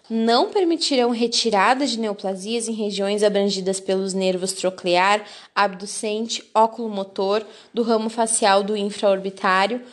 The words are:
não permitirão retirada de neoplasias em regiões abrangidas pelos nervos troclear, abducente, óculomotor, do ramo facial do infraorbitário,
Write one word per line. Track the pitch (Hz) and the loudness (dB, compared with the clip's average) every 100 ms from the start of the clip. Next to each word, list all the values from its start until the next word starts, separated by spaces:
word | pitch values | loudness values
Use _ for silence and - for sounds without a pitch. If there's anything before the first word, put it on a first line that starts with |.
| - | -6
não | 226 226 240 403 | -2 2 4 2
permitirão | 415 349 330 - 269 240 | 2 0 0 0 2 2
retirada | 226 233 233 226 202 202 262 277 | 0 0 0 0 4 4 4 0
de | 226 | -2
neoplasias | 220 202 196 190 196 233 220 | -4 -4 -6 -6 -4 -4 -4
em | |
regiões | 226 214 190 196 208 | -4 -4 -2 -2 2
abrangidas | 208 196 202 190 185 190 | 2 2 0 0 -2 -4
pelos | - 190 190 | -2 -2 -2
nervos | 185 185 185 185 | -2 0 0 -4
troclear, | - 185 185 180 175 190 208 208 - - | -4 -4 -2 0 2 4 2 -2 -18 -8
abducente, | - 202 185 202 - 214 214 233 - - | -2 -2 -2 -12 -8 -6 -4 -6 -8 -2
óculomotor, | 220 226 226 226 202 190 - 196 208 214 - - | 2 2 0 -6 -6 -6 -2 0 0 -4 -14 -8
do | 226 | -2
ramo | 226 220 220 | 0 0 0
facial | 233 226 - 214 196 | -2 -2 2 4 4
do | 202 | 2
infraorbitário, | 214 202 202 208 196 190 196 202 185 196 247 - | -2 -4 0 2 2 -2 -2 2 2 2 -2 -10